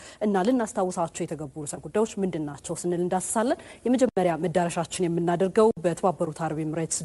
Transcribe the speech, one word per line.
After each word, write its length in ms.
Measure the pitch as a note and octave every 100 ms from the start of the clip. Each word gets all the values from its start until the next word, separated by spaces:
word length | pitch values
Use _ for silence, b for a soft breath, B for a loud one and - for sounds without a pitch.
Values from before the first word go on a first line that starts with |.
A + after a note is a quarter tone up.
| B B
እና 260 | G#3+ G3
ልናስታውሳቸው 760 | G3 C4 G#3+ - F#3 F3+ E3 -
የተገቡ 320 | E3 D3 D3 D#3
ርዕሰ 160 | D3 F3
ጉዳዮች 360 | D#3 G#3 A3 -
ምንድን 300 | F#3+ E3 D3
ናቸው 300 | C#3+ - D#3+
ስንል 240 | F3+ F3
እንዳስሳለን። 580 | F3+ F#3 - A3+ A#3 - B B
የመጀመሪያ 540 | A#3 B3 A#3+ - F3 D#3
መዳረሻችን 640 | F3 F3+ E3+ F3 D#3+ -
የምናደርገው 680 | E3+ E3+ E3+ E3+ F#3+ G3+ A3 F3
በተባበሩት 600 | E3+ E3 F#3+ D#3 E3+ D#3
አረብ 200 | D#3+ D#3
ኤምሬትስ 400 | D#3 D#3+ D#3+ -